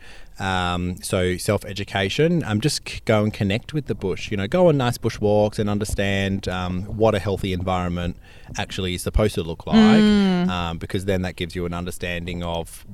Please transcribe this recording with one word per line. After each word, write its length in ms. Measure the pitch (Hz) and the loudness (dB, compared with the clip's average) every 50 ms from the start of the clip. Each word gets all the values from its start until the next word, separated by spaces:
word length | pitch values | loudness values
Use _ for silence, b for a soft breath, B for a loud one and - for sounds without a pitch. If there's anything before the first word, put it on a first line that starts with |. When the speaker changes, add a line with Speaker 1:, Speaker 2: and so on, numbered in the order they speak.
| B B B B B B B - | B B B B B B B -6
Speaker 1:
Um, 640 | 98 95 92 90 90 90 90 87 90 90 90 87 - | -2 0 0 0 0 0 0 0 -2 -4 -4 -6 -4
so 340 | - - 98 92 92 92 | -2 0 0 2 0 0
self-education, 1080 | 87 - - 104 98 - - 98 98 101 - - 98 98 98 - - 147 170 175 165 - | 0 0 0 0 0 -2 -6 -8 -8 -8 -4 -2 0 0 0 2 2 2 2 2 0 0
um, 160 | - 107 104 | 0 0 0
just 280 | - 151 - - - - | 0 0 -2 -2 -6 -8
c-, 120 | - - - | -12 -6 0
go 200 | - 113 107 104 | 2 2 4 4
and 100 | 107 104 | 2 0
connect 400 | - 110 98 95 117 - - - | 0 0 0 0 0 -2 -4 -6
with 120 | 156 139 | -6 -4
the 100 | - 110 | -4 -6
bush. 340 | - - 95 87 - - - | -4 -4 -4 -4 -4 -6 -4
You 60 | 110 | -4
know, 100 | 98 98 | -4 -2
go 220 | 104 143 180 185 175 | 0 2 4 6 6
on 80 | 151 | 6
nice 200 | 143 131 120 117 | 4 2 0 0
bush 220 | - - 117 - - | -2 -2 -4 -2 0
walks 400 | 104 104 104 104 104 107 - - | 2 4 4 4 4 2 2 0
and 100 | 107 104 | -2 0
understand, 760 | 104 104 104 - - - 101 98 98 98 98 98 98 98 - | 0 0 0 -2 -2 0 0 0 2 2 0 0 0 -2 -2
um, 360 | - 90 92 90 90 90 90 95 | -4 -4 -2 -2 -2 -2 -4 -4
what 340 | 104 101 107 107 113 104 | -4 0 2 4 4 4
a 20 | 101 | 4
healthy 340 | - 104 98 90 - 101 92 | 2 0 -2 0 -2 -2 -2
environment 640 | 87 90 92 92 90 90 90 87 87 87 87 90 B B B B B B B 80 | -2 0 0 0 0 0 -2 -2 -2 -2 -4 -6 B B B B B B B -8
actually 380 | - 101 - - - 95 90 90 | -8 -6 -6 -6 -6 -4 -4 -4
is 80 | 87 - | -4 -4
supposed 320 | - - - 107 107 - | -2 2 2 2 2 2
to 80 | - 87 | -2 -4
look 240 | 78 82 - - | -4 -6 -8 -2
like, 100 | - - 220 220 214 214 214 | 2 6 6 8 8 8 6
Speaker 2:
Mm. 480 | 214 214 208 202 196 190 185 180 175 180 | 6 6 6 4 4 4 2 2 0 0
Speaker 1:
um, 300 | - - 175 - 85 - | 0 -2 -2 -2 -4 -6
because 280 | - 90 - 101 90 | -6 -4 -4 -2 0
then 160 | 98 98 92 92 | 0 0 0 0
that 120 | 90 82 | -2 -4
gives 220 | - 92 82 - | -6 -8 -6 -6
you 100 | 92 87 | -6 -6
an 80 | 87 87 | -4 -4
understanding 680 | 87 87 90 85 - - 90 87 87 85 90 87 87 87 | -6 -6 -6 -8 -6 -6 -4 -4 -4 -4 -6 -6 -6 -4
of 420 | 85 85 85 82 - - - - - | -4 -4 -4 -6 -8 -12 -16 -18 -16